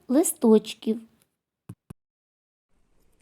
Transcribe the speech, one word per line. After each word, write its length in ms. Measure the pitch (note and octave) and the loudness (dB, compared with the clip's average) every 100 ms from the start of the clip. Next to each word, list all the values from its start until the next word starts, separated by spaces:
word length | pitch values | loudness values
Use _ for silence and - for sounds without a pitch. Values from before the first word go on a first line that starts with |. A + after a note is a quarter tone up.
| - | -2
листочків. 960 | B3+ F4 - A#3 A3 G#3+ - - A3+ - _ _ _ _ _ - - - - _ _ _ _ _ _ _ _ _ _ _ _ | 0 0 0 4 4 2 -8 -8 -8 -10 _ _ _ _ _ -20 -20 -20 -20 _ _ _ _ _ _ _ _ _ _ _ _